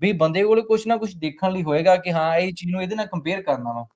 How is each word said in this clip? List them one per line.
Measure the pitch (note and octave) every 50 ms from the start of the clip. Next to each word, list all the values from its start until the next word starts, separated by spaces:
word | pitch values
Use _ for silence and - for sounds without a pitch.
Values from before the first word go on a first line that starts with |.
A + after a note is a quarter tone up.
ਵੀ | D#3+ G3+
ਬੰਦੇ | G#3 D#3+ D#3+ D#3+ D#3+ F#3+ G3+
ਕੋਲ | G#3+ A3 A3+
ਕੁਛ | A3 A3 A3 G#3+ A3
ਨਾ | A3 A#3
ਕੁਛ | A3 A3 G3+ F3+
ਦੇਖਣ | E3 D#3 D#3 C#3+ - F#3+ F#3+
ਲਈ | F#3 F#3+
ਹੋਏਗਾ | E3 D3+ D3 D#3 E3 F#3 F#3
ਕਿ | F#3 F#3 F#3
ਹਾਂ, | E3+ E3 D#3+ D#3+ E3
ਇਹ | E3+ F#3 F#3+
ਚੀਜ਼ | F3 - F3 F3
ਨੂੰ | F3+ F#3
ਇਹਦੇ | F#3 F3+ G#3+
ਨਾਲ | A3 G#3
ਕੰਪੇਅਰ | G#3 - E3 C#3+ E3 F#3+ F#3+
ਕਰਨਾ | F#3+ D3+ C3+ B2 B2 A#2+
ਵਾ। | A#2+ A#2 A#2 - _